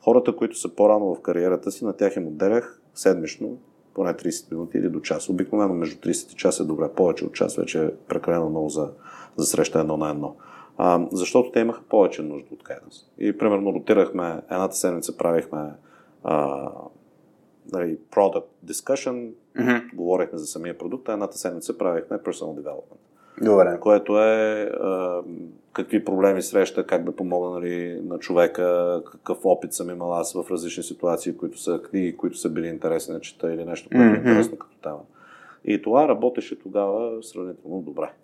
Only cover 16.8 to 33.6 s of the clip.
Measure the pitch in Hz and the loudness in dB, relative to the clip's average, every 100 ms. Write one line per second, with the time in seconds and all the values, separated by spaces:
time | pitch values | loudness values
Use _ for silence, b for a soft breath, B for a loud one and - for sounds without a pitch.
16.8 | - _ _ _ _ _ _ _ - 92 | -18 _ _ _ _ _ _ _ -8 -4
17.8 | 85 82 - - 98 - - _ 82 - | -4 -4 -2 2 4 2 -6 _ -12 -10
18.8 | - 139 - 123 120 113 _ - 123 120 | -4 -2 -2 -8 -10 -16 _ -2 2 2
19.8 | 120 - 87 90 82 85 76 82 85 82 | -2 -6 0 0 0 -4 -10 -10 -10 -8
20.8 | 87 127 - 104 98 - 92 85 - 92 | -8 -8 -6 -6 -6 -6 -8 -8 -8 -4
21.8 | 92 85 82 104 - 85 85 73 73 69 | -2 -2 -4 -6 -6 -8 -8 -10 -10 -12
22.8 | - - _ b b - 110 101 87 87 | -16 -20 _ b b -2 4 8 6 4
23.8 | 107 104 - 104 110 110 107 107 104 - | 4 4 6 4 4 4 2 0 -4 -4
24.8 | 98 92 90 87 85 85 85 - _ - | -2 -2 -2 -4 -8 -14 -14 -18 _ -8
25.8 | 92 107 - 95 98 95 - 101 92 - | -2 -2 2 6 6 4 2 2 2 0
26.8 | 92 90 85 82 90 90 90 90 87 87 | 0 0 0 -4 -2 -2 -2 -4 -4 -4
27.8 | 87 85 90 87 - 87 85 - 90 87 | -6 -8 -8 -10 0 4 4 4 2 2
28.8 | 87 87 - - - 92 98 - 82 - | 2 -2 -6 -16 -8 -2 2 2 2 -8
29.8 | 90 87 87 87 82 90 82 90 85 87 | -8 -6 -4 -2 -2 -6 -6 -6 -6 -8
30.8 | 82 - 87 82 - 87 82 - - 82 | -10 -2 0 0 -2 -6 -8 -6 -4 -4
31.8 | - 98 90 82 - - 85 80 85 80 | -2 -2 -2 -2 -6 -4 -4 -4 -6 -4
32.8 | 82 80 82 82 - - 82 82 | -2 -2 -4 -10 -12 -6 -6 -4